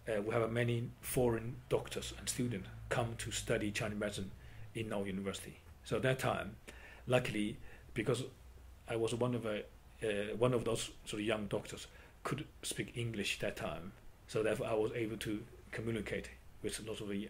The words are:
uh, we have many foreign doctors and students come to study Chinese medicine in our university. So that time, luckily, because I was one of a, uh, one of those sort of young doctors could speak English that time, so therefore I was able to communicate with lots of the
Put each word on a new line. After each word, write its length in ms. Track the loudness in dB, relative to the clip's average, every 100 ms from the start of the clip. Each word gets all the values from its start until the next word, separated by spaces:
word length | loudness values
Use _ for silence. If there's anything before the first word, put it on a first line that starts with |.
| 0
uh, 100 | 2
we 120 | 4
have 180 | 4 4
many 380 | 4 4 2 0 -6
foreign 560 | 0 4 6 4 0 -6 0
doctors 440 | 0 2 -4 -6 -4
and 80 | -2
students 400 | 0 0 -2 -6 -10 -2
come 260 | 2 2 -2
to 140 | -4
study 400 | -2 2 2 2
Chinese 260 | 0 -2 0
medicine 340 | 0 -2 -4 -8 -12 -12 -6 -4
in 160 | -2
our 160 | 0 0
university. 520 | 0 -2 -4 -8 -14 -16 -16 -2
So 140 | 2
that 200 | 4 4
time, 380 | 2 2 -2 -8 -14 -16 -16 -10 4
luckily, 520 | 4 4 2 0 -2 -10 -14 -6
because 300 | 0 2 2 0 -10 -16 -16 -18 -14 -4
I 80 | 2
was 180 | 2 4
one 200 | 2 2
of 100 | 0
a, 180 | -2 -4 -12 -18 -2
uh, 320 | 0 2 0 4
one 160 | 6
of 120 | 6 4
those 260 | 0 -2 -8 -4
sort 160 | 0
of 40 | 2
young 220 | 2 2
doctors 400 | 0 -2 -8 -10 -14 -18 -8 -2
could 200 | -2 -4 -6
speak 300 | -4 -2 -2 -2
English 440 | -2 0 0 0
that 160 | 0 0
time, 380 | -2 -4 -6 -10 -16 -16 -2
so 160 | 2
therefore 240 | 4 4 4
I 60 |
was 180 | 4 4
able 220 | 2 0 0
to 260 | -2 -2 -4 -14 -8
communicate 580 | -4 0 0 0 -4 -4 -12 -16 -6
with 160 | -4 -4 -4
lots 140 | -4
of 80 | -2
the 220 | -2 -4